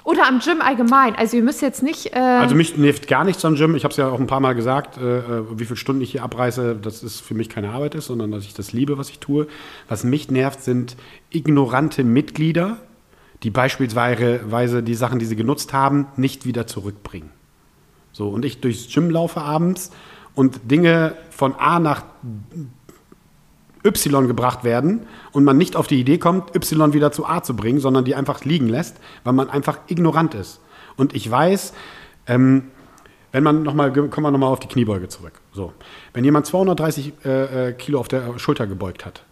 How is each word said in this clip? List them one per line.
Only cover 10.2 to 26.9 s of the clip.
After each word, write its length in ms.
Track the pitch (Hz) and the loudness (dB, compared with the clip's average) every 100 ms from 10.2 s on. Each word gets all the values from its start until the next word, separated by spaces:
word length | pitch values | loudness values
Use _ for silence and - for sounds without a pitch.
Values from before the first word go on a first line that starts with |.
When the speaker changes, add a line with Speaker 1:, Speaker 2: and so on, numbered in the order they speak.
| - | 0
Speaker 2:
nervt, 340 | 131 135 131 | 0 0 -2
sind 340 | - 123 123 - - - _ | -4 -2 -4 -10 -20 -20 _
ignorante 720 | 170 156 143 131 127 151 - | -4 2 4 4 2 0 0
Mitglieder, 760 | 123 120 147 - 160 160 185 226 - _ _ _ _ - | 2 4 2 0 0 0 -2 -4 -12 _ _ _ _ -8
die 60 | 113 | -4
beispielsweise 1300 | 104 131 - 135 113 120 117 120 120 104 117 123 120 | 2 0 0 -2 0 0 2 2 0 -2 -2 0 0
die 120 | 117 | -2
Sachen, 260 | 113 120 127 | -2 -2 -2
die 60 | 113 | -2
sie 100 | 110 | -2
genutzt 360 | 113 147 - | 0 -2 -2
haben, 360 | 139 139 143 139 - | 0 2 2 0 -2
nicht 280 | 135 - | -2 -2
wieder 220 | 127 117 113 | -6 -6 -6
zurückbringen. 640 | - 98 101 - 90 78 - _ _ _ _ _ _ _ | -8 -10 -12 -14 -16 -16 -20 _ _ _ _ _ _ _
So, 160 | - 104 | -8 -6
und 160 | 101 | -4
ich 160 | 135 - | -6 -4
durchs 320 | 127 113 - | -4 -4 -4
Gym 180 | 147 170 | 0 2
laufe 300 | 165 170 175 | 0 -2 -4
abends 520 | 147 156 170 185 - - - - - | -4 0 0 0 -6 -16 -20 -20 -8
und 360 | - 131 123 113 | 2 2 2 0
Dinge 440 | 147 170 165 160 - - | 4 6 4 2 -2 -14
von 240 | - 135 | -2 -2
A 240 | - 143 170 | 2 2 2
nach 240 | 160 139 - - 123 107 120 170 135 127 - - _ - _ _ _ _ _ _ | 2 0 -6 -16 -14 -12 -14 -14 -16 -18 -20 -20 _ -20 _ _ _ _ _ _
Y 420 | 208 - 151 139 127 | 0 2 2 2 2
gebracht 380 | 120 123 117 | 2 0 0
werden 420 | 120 117 147 226 - - - | 0 2 2 0 -4 -18 -6
und 120 | 143 | 2
man 120 | 143 135 | 6 6
nicht 200 | 185 175 | 4 0
auf 100 | - | 0
die 140 | 139 | 2
Idee 180 | 123 165 | 2 2
kommt, 360 | 170 185 - | 2 0 -2
Y 380 | 180 - 156 151 | -4 -2 2 4